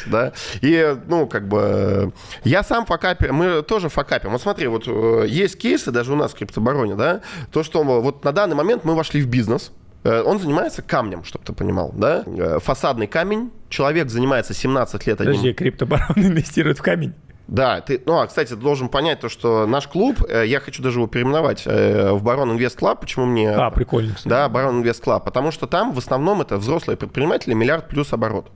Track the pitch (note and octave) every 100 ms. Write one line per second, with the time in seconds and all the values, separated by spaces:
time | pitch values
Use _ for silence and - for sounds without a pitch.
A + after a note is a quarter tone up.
0 | - G#2+ B2+ - - G#2 C3+ E3 D#3 C3+
1 | - E3 C#3+ G#2+ G2 G#2 G#2 G2+ G2+ G2
2 | G2 - - - - F3 G#3 A#3 A3+ E3
3 | F#3 F3+ C#3 C#3 F3+ E3 D3+ A3 E3 -
4 | C#3+ C3 G2 A#2+ G3+ G3+ C3+ A2+ B2 A2
5 | A2+ A2+ A2 C#3+ F#3+ - A#3 C#4 - A#2+
6 | A#2+ D3 C#3 - G#2 - A2+ C#3 A2 G2+
7 | C#3 F#3+ - F3+ B2 D3+ D#3 F3 C#3+ B2
8 | B2+ C#3 C#3+ D3+ G#3 D3 E3+ A#3+ D#3+ D#3+
9 | D#3 D3 C3 B2 G#2 B2 - - - -
10 | A#2+ A2+ A#2+ G3+ E3+ D3+ D#4+ - - D3+
11 | A2 F2+ F#2 - - - F#2+ F#2 E2 -
12 | A2+ F3 A3+ F#2+ E2+ D#2+ - - E3 A#2+
13 | G#2 D#3+ F3+ G#3+ A#3+ - - - C#3 D#3+
14 | C#3 A2+ C3 C3 - F#2+ C3 C3+ A#2 G2+
15 | - A2 B2+ C#3 B2+ A2+ F3 - B2 D3
16 | - F#3+ F#3+ D#3+ - - D#3 C#3+ - F3+
17 | C#3+ - - - - G#2 C3 F2+ - C3+
18 | - E3 A#2 - C3+ A2 C3+ C#3+ B2 C#3
19 | D#3 C#3+ A#2 - A#2+ A2 G#2+ C3+ - F3
20 | B3 A#3+ - A2+ A2 C#3 - - B2+ A#2+
21 | A2+ B2 B2 D3+ D3+ G#2 - G#2 G#2 G#2
22 | G2 G2+ G#2+ C3+ B2+ A2+ B2 - F3+ A#3
23 | - - B2 A#2+ G#2+ G#2 B2 - B2+ A#2+
24 | A2 G2+ - A#2+ C#3+ B2 C3+ B2 A#2 A2+
25 | - G#2 - B2+ D3 D#3 B2 E3+ A#3 C3
26 | - C3 D#3+ G#3 D3 G2+ G#2 E3 - G#2
27 | G#2 - D3+ - - A2 A#2+ D#3+ - C#3+
28 | C#3+ A#2 A2 G#2+ -